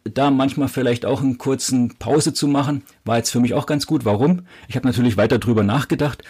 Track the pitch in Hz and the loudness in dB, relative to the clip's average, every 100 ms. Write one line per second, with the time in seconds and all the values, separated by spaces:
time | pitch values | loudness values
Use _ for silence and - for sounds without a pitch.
0 | - 131 143 135 139 143 135 - 123 120 | -8 -2 2 2 2 0 -4 -2 -2 0
1 | - 131 131 123 139 135 - 127 120 - | -2 -2 -2 -2 -2 -2 0 0 0 -2
2 | - 147 151 - 143 143 139 139 - _ | 0 0 0 -2 0 0 0 -4 -8 _
3 | - 117 113 123 123 104 - 147 - 156 | -2 -2 0 0 0 0 -2 -4 -2 -2
4 | 113 104 143 180 - - - 123 127 120 | 0 2 2 2 -4 -20 -10 -2 0 2
5 | 123 101 107 120 120 117 101 127 127 170 | 2 2 2 2 2 2 2 0 -2 -2
6 | 147 - | -2 -4